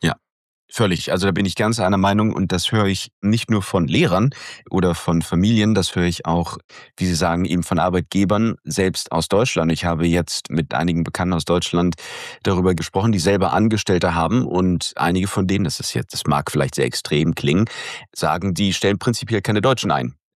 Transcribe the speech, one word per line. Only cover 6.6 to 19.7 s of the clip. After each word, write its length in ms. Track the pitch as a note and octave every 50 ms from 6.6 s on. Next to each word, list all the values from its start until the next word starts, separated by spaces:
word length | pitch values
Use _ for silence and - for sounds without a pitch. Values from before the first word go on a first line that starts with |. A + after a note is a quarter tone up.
| - _ - - - - _
wie 120 | - F#2+ F2+
Sie 80 | F2
sagen, 300 | D2+ F#2 E2+ E2+ F2 F#2
eben 180 | C#2+ F2 F2+ D#2+
von 160 | - F#2+ D#2+
Arbeitgebern, 760 | E2+ F#2 F2+ F2+ - - - G2 G2+ F2+ G#2 G#2 A2+ A2+ - - _
selbst 480 | D2 - G2 F#2+ F#2+ E2+ - - -
aus 180 | - E2 D#2+ -
Deutschland. 420 | F#2+ G2+ B2 - - F2 D#2+ E2
Ich 140 | D#2+ - -
habe 200 | F2 E2+ D2+ E2+
jetzt 460 | E2+ E2+ F2 E2 - - - - -
mit 240 | C#2+ E2 D#2+ - -
einigen 280 | - E2 F2+ E2 E2 D#2+
Bekannten 300 | - - - F2+ F2+ F2
aus 120 | D#2+ D#2
Deutschland 500 | - E2+ F2 - - - F2 F2+ F2+ E2 - - - - - - - - - -
darüber 320 | G#2 F#2+ F2+ F2+ F#2 F2+
gesprochen, 360 | E2 D#2+ - - F#2+ G#2 A#2
die 60 | G#2 F2+
selber 320 | D#2 G2 G2+ F#2 F#2+ -
Angestellte 640 | - F#2 A2 A2+ G#2+ G2 - - F#2 F2 - F2 E2+
haben 320 | E2+ E2 E2+ A2 B2+ -
und 480 | - E2+ F2+ F#2 F2+ F2 D#2+ - - -
einige 320 | - D2 E2+ F2+ F#2 F#2+ G2
von 200 | - G#2 F#2+ F#2
denen, 180 | G2 G2+ F#2+
das 140 | D2 - -
ist 160 | - - -
jetzt, 180 | - - - -
das 140 | - - D#2
mag 240 | D2 C#2+ D2 -
vielleicht 240 | - D2 C#2 C2 -
sehr 100 | C#2+ C2
extrem 480 | B1+ - - - - D2+ D2 D#2 E2+ -
klingen, 320 | - - C#2+ D#2 F#2+ A2 - - - - - - - - - -
sagen, 380 | - - D#2 D#2 E2+ G2 G2 F2
die 180 | F#2 G2+ G2
stellen 280 | - - - G2 G2+ F#2+
prinzipiell 420 | - B2 A#2 - - G#2+ A2+ G2+
keine 200 | - C#3+ G#2+ G#2
Deutschen 280 | G#2 C3+